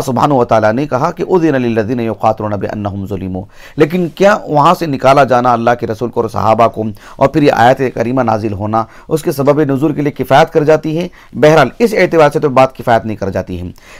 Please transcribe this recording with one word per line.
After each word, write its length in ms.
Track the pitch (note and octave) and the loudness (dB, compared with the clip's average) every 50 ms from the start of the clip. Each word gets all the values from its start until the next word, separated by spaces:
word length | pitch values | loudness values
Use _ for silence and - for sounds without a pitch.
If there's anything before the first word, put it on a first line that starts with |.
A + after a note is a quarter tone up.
| D#3+ | 2
سبحانہ 280 | - B2+ A2+ C3 D3 C#3+ | 0 0 0 0 2 2
و 120 | B2+ A#2+ | 2 2
تعالیٰ 280 | - A#2+ A2 G#2+ G#2+ A2 | 2 2 2 2 2 0
نے 140 | B2 D3+ D3 | 0 -2 -4
کہا 240 | C3 B2 C#3 F3 | -4 -2 -2 -4
کہ 120 | F3 - F3 | -4 -6 -4
"أذن 360 | - F#3 F3+ D#3+ D#3+ C#3 C3 | -2 0 0 2 0 0 0
لِلَّذِينَ 380 | B2 A#2 A2+ A2 G#2+ G2 C3 A#2+ | -2 -2 -2 -2 -2 -2 -4 -4
يقاتلون 520 | A#2 A2+ G#2+ - - A2+ G#2+ - G#2+ G#2+ | -4 -4 -4 -2 0 -2 -2 -2 -4 -6
بِأَنَّهُمْ 540 | G#2 G2 G#2+ - - A2 G2+ G#2 G2 G2+ G2 F#2+ | -6 -6 -6 -6 -6 -6 -8 -8 -8 -8 -8 -8
ظُلِمُوا"، 360 | G#2 F#2 F#2+ F#2 F#2 F#2 F#2+ G2+ _ - - - - C#3+ | -8 -8 -8 -8 -8 -10 -10 -12 _ -20 -20 -10 -2 0
لیکن 300 | D3+ D3 E3 F#3 F3 D#3+ D3+ | 0 0 0 -2 -4 -4 -2
کیا 220 | - F3+ G3 G#3+ G#3+ - - | 0 2 2 2 0 -2 -2
وہاں 260 | D3+ D3 C#3 E3 F#3 | 0 2 2 2 2
سے 120 | F3+ E3+ | 0 -2
نکالا 380 | E3 C#3 B2 - B2+ C#3 C#3+ C#3 | -4 -4 0 2 4 4 4 4
جانا 300 | A#2 B2+ B2 B2 B2+ A#2+ | 4 2 2 2 2 0
اللہ 180 | A#2 A#2 A#2+ B2 A#2+ | 0 0 0 -2 -2
کے 80 | B2 A2 | -2 -6
رسول 220 | A2+ - B2 A#2 | -6 -6 -6 -6
کو 120 | - A#2 | -4 -4
اور 80 | A#2 G#2+ | -4 -4
صحابہ 380 | G#2+ G2 G2 A2 A2 A2+ A#2 A2 | -4 -2 0 2 2 4 2 2
کو، 160 | - A2+ A2 A2 G2+ - - - - | 0 -2 -6 -8 -8 -12 -16 -16 -4
اور 120 | - C3+ B2 | -2 -2 0
پھر 160 | - D#3+ D3 | 2 2 2
یہ 80 | C#3+ | 2
آیتِ 300 | - - A2+ B2 C3 C3 C3+ B2 - | 4 4 4 4 4 2 0 -2 -2
کریمہ 260 | B2 A#2+ A#2 B2+ C3 | -4 -4 -2 -2 -2
نازل 320 | B2 A2+ A2 G#2+ G#2 A2 G2+ | 0 0 0 -2 -2 -4 -6
ہونا، 300 | F#2 G#2 G#2+ A2 A2+ A2 - - - - - | -6 -4 -4 -2 -4 -4 -6 -10 -18 -8 -6
اس 160 | D#3 D#3+ D#3 | -6 -4 -2
کے 80 | E3+ | -4
سبب 300 | D3+ C3 C#3 C3+ D3 C#3+ | -4 0 2 2 2 2
نزول 320 | D#3 C3+ C#3 C3 C#3+ D#3+ D3 | 2 0 0 0 0 -2 -2
کے 80 | D3+ | -2
لیے 100 | D3 C#3+ | -4 -4
کفایت 420 | C#3 - B2+ - C3+ C#3+ E3 - - | -4 -4 -2 2 2 4 4 2 2
کر 100 | D#3+ D3+ | 0 2
جاتی 340 | C#3+ D#3 D3+ - D#3 D#3 E3 | 2 2 2 0 -2 -4 -4
ہے؟ 100 | F3+ F3 - - - - - | -6 -8 -10 -16 -20 -16 -2
بہرحال 360 | - B2 D3+ D#3 D#3+ C#3 A#2+ - - | 2 4 4 6 4 4 2 0 0
اس 140 | A#3+ A3 A3 F#3 | 0 0 0 0
اعتبار 320 | F#3 D#3+ E3+ E3 D3+ D3 C#3+ | 0 2 4 4 4 4 2
سے 60 | D3+ | 0
تو 100 | C#3+ D3 | -2 0
بات 260 | B2+ B2+ C3 - - | 2 2 2 2 0
کفایت 300 | - A#2+ B2+ A#2 A2+ - | -4 -2 0 0 0 0
نہیں 120 | A2 G#2+ - | -2 -6 -6
کر 120 | G2+ G2 | -6 -6
جاتی 320 | F#2 F#2+ F#2 - F#2 F2 | -4 -6 -6 -6 -8 -10
ہے، 40 | F2+ F2+ - - - - - - | -10 -12 -14 -16 -20 -20 -20 -10